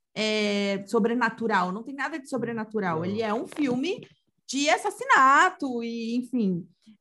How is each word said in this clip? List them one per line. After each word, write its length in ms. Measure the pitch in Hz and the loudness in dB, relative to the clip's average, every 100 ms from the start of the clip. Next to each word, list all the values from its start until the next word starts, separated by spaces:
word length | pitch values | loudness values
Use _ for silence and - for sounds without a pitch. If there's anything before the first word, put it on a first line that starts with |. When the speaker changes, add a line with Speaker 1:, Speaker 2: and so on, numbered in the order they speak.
| _ | _
Speaker 1:
é, 720 | - 214 214 208 202 202 196 196 | -4 -2 0 0 0 0 -2 0
sobrenatural, 840 | 233 226 233 226 226 226 202 180 | 0 2 2 0 0 0 0 0
não 100 | 196 | -4
tem 100 | 226 | -10
nada 240 | 277 277 320 | -8 -6 -6
de 100 | 262 | -6
sobrenatural. 680 | 254 233 226 214 214 190 160 | -6 -4 -6 -6 -4 -2 -2
Speaker 2:
Não. 60 | |
Speaker 1:
Ele 180 | 175 208 | -4 -4
é 100 | 220 | -2
um 140 | 220 370 | -2 -4
filme 600 | - 269 247 311 453 - _ _ _ - | -4 -2 0 -2 -6 -10 _ _ _ -8
de 200 | 269 294 | -2 2
assassinato, 1120 | 427 415 - 523 523 262 285 359 359 277 240 | 2 0 -6 2 6 8 8 6 2 -6 -4
e, 340 | 233 233 226 240 | -4 -6 -4 -4
enfim, 500 | 254 254 196 175 - _ _ - | -2 0 0 0 -6 _ _ -10